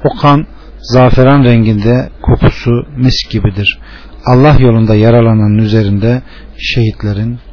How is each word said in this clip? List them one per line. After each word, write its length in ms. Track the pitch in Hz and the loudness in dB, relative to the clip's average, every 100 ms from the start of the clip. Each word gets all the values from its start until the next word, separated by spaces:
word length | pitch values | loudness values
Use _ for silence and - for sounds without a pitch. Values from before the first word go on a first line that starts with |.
O 120 | 147 - | -2 -2
kan 300 | 143 143 160 - - - | 0 0 -2 -14 -20 -20
zaferan 640 | - 123 127 127 127 143 | -4 2 2 4 4 4
renginde, 680 | 123 117 110 107 101 123 - - | 2 2 2 0 0 -2 -4 -8
kokusu 480 | - 127 - - - 120 - 135 | -2 0 0 -2 -4 -4 -4 -2
mis 340 | 127 - - | -2 -2 -6
gibidir. 480 | 110 107 98 101 - - - - - - | -4 -4 -4 -6 -6 -14 -20 -20 -12 -2
Allah 300 | 127 143 - | 2 4 4
yolunda 360 | 127 113 110 | 2 2 2
yaralananın 640 | 107 110 120 113 110 104 104 | 2 2 2 2 2 0 0
üzerinde 640 | 107 110 101 101 107 123 - - - - | 0 0 0 -2 -2 -4 -6 -20 -20 -14
şehitlerin 800 | - - 113 - 104 101 110 120 - | -8 -4 -4 -4 -8 -6 -6 -8 -14